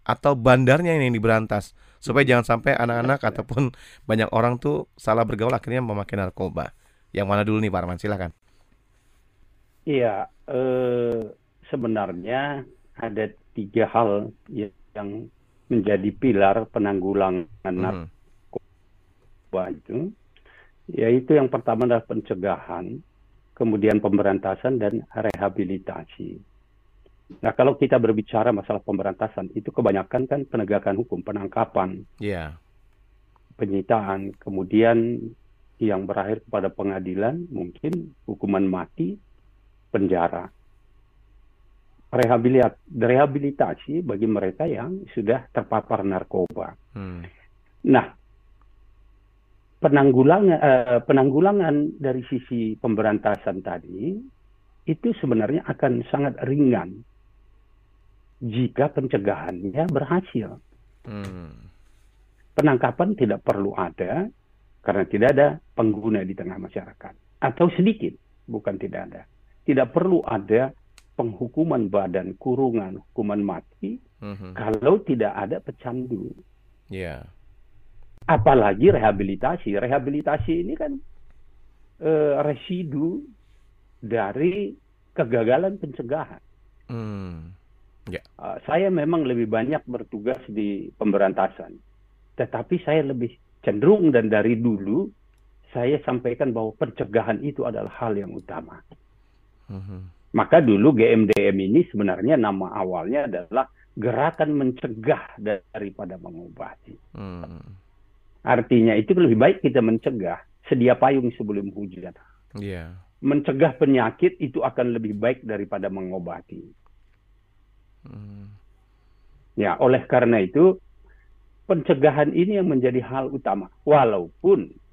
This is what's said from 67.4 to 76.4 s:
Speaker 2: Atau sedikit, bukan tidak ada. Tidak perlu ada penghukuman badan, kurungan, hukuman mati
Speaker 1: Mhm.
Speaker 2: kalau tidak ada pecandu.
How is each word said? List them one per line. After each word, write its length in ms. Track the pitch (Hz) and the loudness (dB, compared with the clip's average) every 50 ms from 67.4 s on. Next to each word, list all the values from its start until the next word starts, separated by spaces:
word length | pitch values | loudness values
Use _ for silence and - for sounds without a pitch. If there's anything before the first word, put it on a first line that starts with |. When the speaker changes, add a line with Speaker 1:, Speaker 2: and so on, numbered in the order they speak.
| - | -2
Speaker 2:
Atau 240 | 135 - - 170 180 - | -2 2 2 2 2 4
sedikit, 400 | - 185 226 214 - 175 - - - _ _ _ _ _ | 4 2 2 2 0 -4 -8 -8 -10 _ _ _ _ _
bukan 320 | - 117 107 - 104 98 92 | -10 -8 -6 -6 -6 -6 -6
tidak 320 | 98 92 92 90 87 85 | -8 -8 -10 -10 -12 -12
ada. 100 | 87 87 - _ _ _ _ _ _ _ _ | -16 -18 -20 _ _ _ _ _ _ _ _
Tidak 220 | 151 139 131 123 117 | 0 2 2 2 2
perlu 320 | - - 175 190 175 160 - | 0 0 2 2 2 2 0
ada 480 | - 117 98 101 101 107 120 131 139 - _ _ _ _ - - _ _ | -2 -4 -4 0 2 2 2 2 0 -4 _ _ _ _ -20 -20 _ _
penghukuman 720 | - 120 113 98 - 127 117 - 156 165 165 139 123 107 | -4 -4 -4 -4 -6 -8 -4 -2 -2 0 0 0 -2 0
badan, 480 | 95 101 101 95 90 87 92 90 92 95 | 0 0 -2 -2 -2 -4 -4 -4 -6 -10
kurungan, 640 | - - 127 123 135 135 123 117 110 95 92 95 98 - _ | -6 -4 -2 0 0 0 0 0 -2 -4 -6 -10 -14 -16 _
hukuman 300 | - - 107 104 104 104 | -6 -6 -4 -2 -2 -2
mati 580 | 101 95 87 87 - _ _ _ - 202 240 262 _ _ _ - | -2 -4 -4 -8 -12 _ _ _ -10 -10 -10 -10 _ _ _ -16
Speaker 1:
Mhm. 320 | 104 104 98 98 95 92 | -14 -14 -14 -14 -14 -14
Speaker 2:
kalau 480 | 92 - 107 107 110 107 120 151 196 214 | -10 -6 -4 -2 -2 2 4 4 4 2
tidak 320 | - - 131 113 107 98 | 2 0 0 0 0 -2
ada 260 | 90 104 101 95 107 - | -2 -4 -6 -6 -6 -8
pecandu. 680 | - - - - - 123 123 127 127 127 117 95 - - 156 - | -10 -12 -14 -12 -10 -8 -8 -8 -8 -6 -6 -8 -8 -10 -12 -16